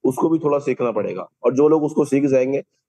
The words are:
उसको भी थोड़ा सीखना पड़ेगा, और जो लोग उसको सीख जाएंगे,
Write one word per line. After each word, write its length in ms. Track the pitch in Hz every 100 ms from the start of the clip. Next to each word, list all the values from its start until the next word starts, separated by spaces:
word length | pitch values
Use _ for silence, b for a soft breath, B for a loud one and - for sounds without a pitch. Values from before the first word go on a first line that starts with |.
उसको 260 | - - 165
भी 100 | 160
थोड़ा 200 | 156 143
सीखना 320 | - 127 123
पड़ेगा, 380 | 107 98 92 85 _
और 100 | 120
जो 160 | 131 151
लोग 140 | 156
उसको 220 | 147 - 143
सीख 200 | 139 143
जाएंगे, 380 | 131 131 139 - _